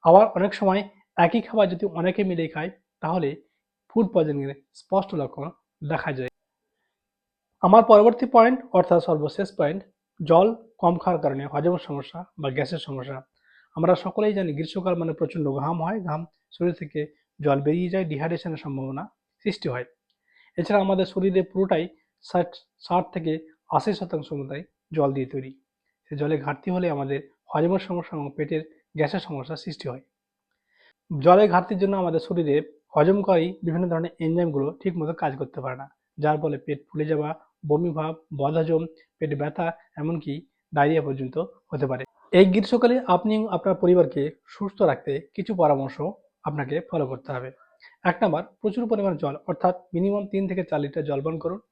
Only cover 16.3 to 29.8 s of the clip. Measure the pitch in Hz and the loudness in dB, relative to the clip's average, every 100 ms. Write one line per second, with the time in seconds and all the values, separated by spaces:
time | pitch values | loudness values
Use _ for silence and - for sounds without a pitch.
16.3 | _ _ - 175 175 151 151 147 _ _ | _ _ -4 -4 -4 -8 -8 -8 _ _
17.3 | _ 147 139 143 165 180 190 175 143 165 | _ 0 0 2 0 0 -2 -2 -4 -4
18.3 | 170 175 156 147 135 135 135 170 _ _ | -4 -6 -8 -8 -8 -8 -8 -12 _ _
19.3 | _ - - 156 123 123 _ _ _ _ | _ -6 -4 -6 -6 -8 _ _ _ _
20.3 | _ _ - 175 202 190 190 185 - 190 | _ _ -8 0 2 2 0 0 0 0
21.3 | 185 180 190 190 165 175 _ _ _ - | 0 0 -2 0 0 -2 _ _ _ -4
22.3 | 180 175 - _ _ - 180 175 185 160 | -2 -2 -6 _ _ -2 -2 -2 -6 -4
23.3 | 160 160 _ _ 147 220 185 175 160 147 | -4 -6 _ _ -2 0 -4 -6 -8 -8
24.3 | 143 135 135 180 _ _ 156 139 135 131 | -10 -10 -12 -14 _ _ 0 0 0 -6
25.3 | 139 131 135 _ _ _ _ _ 143 147 | -8 -12 -18 _ _ _ _ _ -6 -2
26.3 | 156 139 147 - 185 180 143 135 139 - | -2 -4 -8 -4 -2 -2 -4 -4 -6 -8
27.3 | _ _ 151 165 185 - 175 165 156 143 | _ _ -2 0 0 -4 -8 -8 -10 -10
28.3 | - 147 160 160 _ _ 156 147 196 - | -8 -6 -6 -8 _ _ -4 -2 -2 -8
29.3 | 143 139 160 - 151 | -12 -10 -12 -12 -12